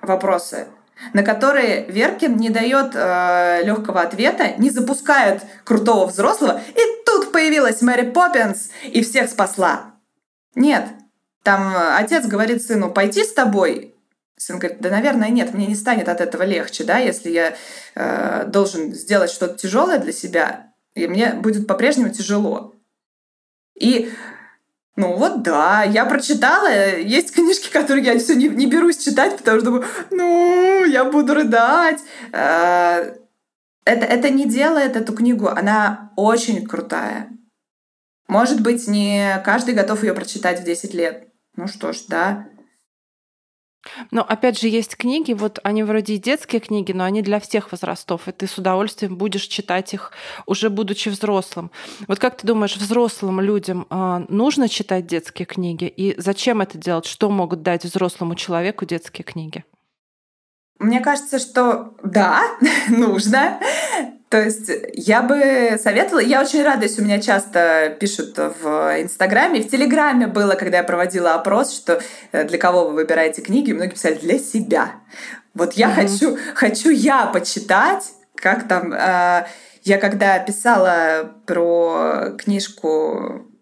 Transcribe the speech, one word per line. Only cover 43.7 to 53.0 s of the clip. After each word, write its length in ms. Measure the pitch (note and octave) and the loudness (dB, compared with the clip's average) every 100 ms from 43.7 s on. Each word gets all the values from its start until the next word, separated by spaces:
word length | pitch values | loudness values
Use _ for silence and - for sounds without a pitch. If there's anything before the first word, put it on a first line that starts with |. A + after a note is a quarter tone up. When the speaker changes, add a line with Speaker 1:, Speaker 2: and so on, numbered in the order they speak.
| _ - - A#3+ | _ -20 -18 -6
Speaker 2:
Но 120 | A3+ | -4
опять 360 | - A3 B3+ A3 | -2 0 0 0
же, 80 | A3+ | 0
есть 280 | A3+ A3 - | 0 -4 -6
книги, 360 | B3 C#4+ D4+ | -4 -2 -2
вот 280 | G#3+ G#3 - | -2 -4 -4
они 200 | G3+ G#3+ | -4 -2
вроде 320 | G#3+ G#3+ G#3 | 0 -2 -2
и 40 | G#3 | -4
детские 420 | A3+ C#4+ - A#3 | -2 -4 -2 -6
книги, 320 | - G#3+ F#3 | -2 -4 -4
но 120 | F#3 | -4
они 180 | F#3 G#3 | -2 -2
для 160 | G3 G#3 | 0 -2
всех 300 | G3+ G#3+ - | -2 -4 -4
возрастов, 560 | F3 F3 F3 - E3+ - | -10 -8 -8 -6 -8 -8
и 40 | |
ты 140 | - F#3+ | -8 -8
с 120 | - | -4
удовольствием 580 | F#3+ F#3 G#3 - G3 F3+ | -2 0 -2 -6 -8 -4
будешь 300 | G3+ G3 - | -4 -4 -6
читать 480 | - G3+ F3+ F#3+ | -8 -4 -4 -4
их, 180 | G3 - - - - - | -10 -12 -16 -18 -16 -6
уже 220 | G3 A3 | -2 -2
будучи 380 | G3+ G#3 G3+ G#3+ | -2 -4 -4 -6
взрослым. 640 | G3 G#3 G3 F#3 - E3+ - - - G#3 | -4 -2 -2 -4 -12 -14 -16 -20 -18 -8
Вот 100 | G3 | -2
как 180 | B3+ B3+ | -2 -2
ты 100 | G#3 | -2
думаешь, 300 | A3+ G3+ G3 | 0 0 -4
взрослым 640 | G3+ A#3 | -2 0